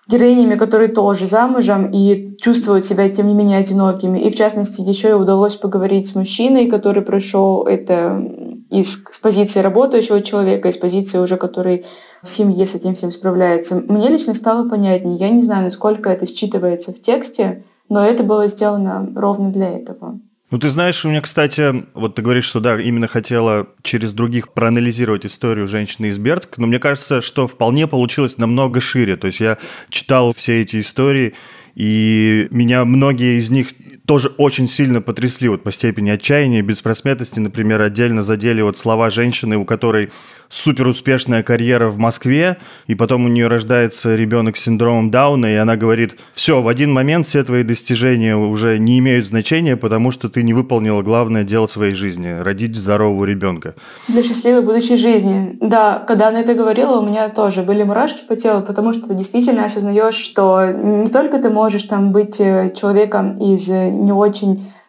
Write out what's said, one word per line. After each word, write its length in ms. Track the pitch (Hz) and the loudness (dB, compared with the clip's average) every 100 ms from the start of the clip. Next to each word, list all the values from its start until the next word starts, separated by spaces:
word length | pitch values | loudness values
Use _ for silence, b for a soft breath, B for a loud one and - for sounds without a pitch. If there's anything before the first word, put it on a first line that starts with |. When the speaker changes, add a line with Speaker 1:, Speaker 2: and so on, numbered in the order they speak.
| - | -2
Speaker 1:
героинями, 460 | 240 247 247 226 208 | 4 6 6 4 4
которые 320 | 220 220 220 | 2 4 2
тоже 360 | 226 202 196 185 | 2 0 0 0
замужем 640 | 214 247 254 220 196 190 | 2 2 2 2 2 0
и 420 | 196 196 202 - - | 2 2 2 -2 -4
чувствуют 440 | - 240 214 196 190 | 0 2 4 2 2
себя, 220 | 190 196 | 2 2
тем 180 | 196 208 | 2 2
не 60 | |
менее, 240 | 208 208 196 | 4 4 2
одинокими, 600 | 196 196 190 185 185 185 | 2 2 2 0 -2 0
и, 100 | 214 | 0
в 60 | 208 | 2
частности, 460 | 214 214 202 - | 0 0 -6 -4
еще 280 | 185 196 220 | -4 0 2
и 40 | |
удалось 420 | 208 185 196 208 208 | 2 4 2 2 0
поговорить 520 | 202 190 190 196 196 | -4 -2 0 0 -2
с 80 | 196 | -4
мужчиной, 520 | 190 - 240 262 240 | -4 0 2 4 4
который 340 | 214 208 196 | 2 2 0
прошел 600 | 196 196 196 202 196 190 - | 0 -2 0 0 2 2 0
это, 260 | 190 190 | 0 0
м, 720 | 180 170 185 - - - - - | 0 0 -2 -6 -10 -16 -16 -4
из, 280 | 196 190 - - | -2 0 -2 -10
с 60 | - | -4
позиции 440 | 220 196 202 202 | 0 2 2 2
работающего 600 | 190 196 269 247 214 208 | 2 2 2 2 2 0
человека, 460 | 202 208 190 196 185 | 0 -2 0 0 -2
из 100 | 180 | -2
позиции 420 | 180 185 196 185 | -2 -2 -2 -2
уже, 180 | 180 185 | -2 -2
который 460 | 180 185 185 180 180 B B B | -4 -4 -2 -2 -6 B B B
в 40 | 180 | -10
семье 360 | - 202 180 190 | -2 0 2 0
с 100 | 175 | -2
этим 180 | 180 185 | -6 -4
всем 160 | 175 | -6
справляется. 680 | 175 185 180 180 170 170 185 - | -6 -2 0 2 0 -2 -4 -2
Мне 220 | 208 233 | 0 2
лично 240 | 311 - | 0 -2
стало 340 | - 233 226 240 | -4 -2 -2 -2
понятнее. 460 | 214 196 185 180 175 | -2 0 0 -2 -4
Я 140 | 196 | 0
не 120 | 233 | 2
знаю, 220 | 233 202 | 2 0
насколько 460 | 185 180 208 214 208 | -2 -2 -2 -2 -2
это 160 | 185 185 | -2 -4
считывается 640 | - 202 202 180 175 175 | -6 -6 -2 -2 -4 -8
в 80 | 185 | -8
тексте, 600 | - 254 - - 190 180 B B - | -2 -2 -2 -4 -4 -4 B B -4
но 160 | 208 202 | 0 2
это 180 | 233 | 2
было 240 | 208 214 208 | 0 2 0
сделано 600 | 202 208 208 190 196 196 202 | 0 -2 -2 -2 -4 -8 -4
ровно 360 | 202 202 196 | -2 -2 -2
для 180 | 190 185 170 | -2 -4 -6
этого. 420 | - - - - - _ - | -12 -16 -16 -16 -20 _ -8
Speaker 2:
Ну, 60 | 123 | -4
ты 100 | 147 | -2
знаешь, 360 | 139 175 175 156 | 0 -2 -2 -2
у 40 | |
меня, 120 | 151 | -2
кстати, 640 | 147 - 147 143 147 127 - | -2 0 0 2 0 0 -6
вот 220 | - 110 113 | -6 -6 -4
ты 60 | |
говоришь, 240 | 113 123 120 | 0 0 0
что 140 | 120 | -2
да, 200 | 117 110 | 0 0
именно 260 | 117 117 113 | 0 -2 -2
хотела 600 | 117 104 120 113 107 101 _ | -4 -2 0 0 0 -4 _
через 300 | - 120 113 | -6 -4 -4
других 400 | 104 117 120 - | -2 -2 -2 -4
проанализировать 720 | - 113 120 120 113 120 104 98 | -2 0 2 0 -2 -2 -2 -4
историю 400 | - 123 110 98 | -6 -4 -2 -2
женщины 400 | 107 104 - 110 | -4 -6 -6 -6
из 100 | 101 | -4
Бердска, 400 | 107 175 - - | -2 -2 -6 -4
но 60 | 117 | -2
мне 120 | 123 | 0
кажется, 420 | 143 139 - 135 | 0 -4 -2 -4
что 260 | - - 127 | -2 -4 -4
вполне 400 | - 113 135 156 | -2 0 0 0
получилось 500 | 131 123 - 131 - | 0 -2 0 -2 -2
намного 420 | 117 120 135 120 | -2 0 0 -2
шире. 340 | - 131 113 90 | -2 -2 0 -2
То 100 | 95 | -4
есть 120 | 87 | -2
я 180 | 110 107 B B B | -2 -2 B B B
читал 440 | - - 131 120 | -8 0 2 2
все 280 | 117 - 117 | -2 -2 0
эти 180 | 107 110 | 0 -4
истории, 520 | 101 - 135 139 120 - B B B - | -6 -2 0 0 -2 -6 B B B -6
и 720 | 107 107 110 110 110 110 104 | -2 2 2 2 2 2 0
меня 320 | 120 120 123 123 | 0 2 2 2
многие 540 | 131 139 127 123 120 | 2 2 2 0 0
из 100 | 113 | 0
них 200 | 131 127 - - - - | 0 -2 -8 -20 -10 0
тоже 240 | 147 135 - | 2 2 0
очень 300 | 143 135 127 | 0 2 -2
сильно 320 | - 139 120 | 0 2 0
потрясли 460 | 104 107 123 - 123 | -2 -4 -4 -2 -2
вот 160 | 98 | -2
по 80 | - | -4
степени 380 | - 117 107 101 | -4 -2 -2 -2
отчаяния 500 | 104 - 147 139 117 | 0 0 2 2 0
и 40 | |
беспросветности. 760 | 101 107 113 113 139 131 120 - | 0 -2 -2 -2 -2 -4 -4 -6
Например, 420 | 104 104 107 110 | -4 -2 0 2
отдельно 400 | 107 101 120 113 | 0 0 0 0
задели 380 | 101 110 110 113 | -2 -2 0 0
вот 160 | 107 95 | 0 -2
слова 320 | 113 113 113 | -2 0 0
женщины, 460 | 110 120 117 110 107 | 0 -2 -2 -2 -2
у 60 | |
которой 460 | 95 113 117 110 101 B B B B | -2 -2 0 0 -2 B B B B
суперуспешная 920 | - - 127 127 123 - 131 127 117 | -2 0 2 0 0 0 0 0 -2
карьера 440 | 110 120 117 123 113 | 0 0 2 2 2
в 100 | 104 | 0
Москве, 600 | 117 117 127 139 175 180 B B B | -2 0 0 2 0 -2 B B B
и 80 | 101 | -2
потом 300 | 113 127 120 | 0 2 2
у 40 | |
нее 180 | 120 117 | 2 2
рождается 680 | 117 110 123 117 - 117 110 | 0 2 2 0 -2 0 0
ребенок 420 | 110 117 113 104 | 2 0 0 -2
с 40 | |
синдромом 460 | - 113 117 117 110 | -2 0 2 2 2
Дауна, 340 | 120 143 143 113 | 2 2 2 2
и 100 | 107 | 2
она 220 | 110 113 | 2 2
говорит: 420 | 113 113 113 - B | 2 2 0 -6 B
«Все, 280 | - - 151 | -4 0 2
в 60 | 117 | 2
один 240 | 120 147 | 0 2
момент 340 | 135 135 165 151 | 2 2 0 0
все 160 | 147 | 0
твои 200 | 131 123 | 0 0
достижения 720 | 113 117 - 120 127 123 113 107 | 0 -2 -2 0 2 2 2 0
уже 420 | 107 107 113 110 | 0 0 0 2
не 200 | 113 123 | 4 4
имеют 280 | 131 123 101 | 4 2 0
значения, 500 | 113 104 160 165 123 | -2 0 0 0 0
потому 340 | 113 110 123 | 0 0 0
что 160 | 127 113 | -2 -6
ты 140 | 123 | -2
не 100 | 117 | 0
выполнила 480 | 113 131 120 107 104 | 0 0 0 0 -2
главное 400 | 98 117 113 113 101 | 0 0 0 -2 0
дело 220 | 110 110 | 0 0
своей 260 | - 104 | -2 -2
жизни — 420 | 95 98 87 87 85 | -2 -6 -6 -8 -6
родить 320 | 90 98 117 113 | -6 -6 -6 -6
здорового 480 | 98 104 107 98 98 | -2 0 2 0 -2
ребенка». 500 | 101 95 85 80 - B B B | -2 -4 -4 -8 -16 B B B
Speaker 1:
Для 140 | 233 | 0
счастливой 380 | 240 233 240 247 | 0 -2 2 2
будущей 360 | 208 226 233 240 | 2 0 2 2
жизни. 600 | 240 220 196 190 190 - | 4 2 2 0 -2 -4
Да, 420 | 214 220 214 202 - | 0 4 2 0 0
когда 200 | 220 220 | 2 2
она 120 | 226 | 2
это 120 | 233 | 0
говорила, 460 | 240 226 220 262 247 | 2 2 2 2 2
у 60 | 208 | 0
меня 240 | 214 214 | -2 -2
тоже 320 | 214 208 185 | 0 -2 0
были 200 | 180 208 | 0 0
мурашки 400 | 202 208 294 - - | 2 0 -2 -4 -6
по 80 | 226 | -2
телу, 260 | 233 208 | 0 0
потому 320 | 196 202 220 | -2 -2 -2
что 140 | 226 - | -2 -4
ты 60 | |
действительно 500 | 190 190 240 247 233 208 | -6 -4 0 2 2 0
осознаешь, 500 | 208 202 202 220 220 | -2 0 2 2 0
что 500 | - - 190 185 185 | -4 0 2 4 2
не 360 | 185 208 208 214 | 0 0 2 2
только 300 | 254 285 277 | 2 2 0
ты 100 | 247 | 0
можешь 340 | 214 220 202 | 2 0 0
там 280 | - 202 196 | -2 0 2
быть, 300 | 196 208 - | 2 0 0
э, 300 | 196 190 185 185 | 2 2 0 -2
человеком 640 | 202 202 208 208 196 196 | 0 2 2 0 -2 -2
из 300 | 202 190 180 | 0 2 2
не 420 | 185 185 196 202 | 0 0 0 2
очень 520 | 202 208 202 202 196 B B | 2 2 0 -2 -2 B B